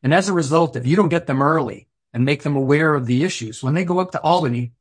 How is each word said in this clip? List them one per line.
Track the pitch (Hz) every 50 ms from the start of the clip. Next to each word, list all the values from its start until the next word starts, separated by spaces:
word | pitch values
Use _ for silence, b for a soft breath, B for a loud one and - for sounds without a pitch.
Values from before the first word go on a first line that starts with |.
| -
And | 135 151
as | 185 190 202
a | 196
result, | 175 160 131 151 226 - 160 -
if | - 120
you | 127 156
don't | 196 208 165
get | 165 170 165 -
them | 135 135
early | 139 156 156 160 139 117 107 - - _ _ _ _ _ _
and | 117 123
make | 135 147 147 -
them | 151 147
aware | 139 135 131 143 147 160 160 151
of | 143 127
the | 117 123 127 147
issues, | 190 - - 117 110 107 - -
when | 131 143
they | 170 185
go | 175 180 180
up | 185 180 -
to | -
Albany, | - 156 170 180 160 131 120 120 123 120 _ _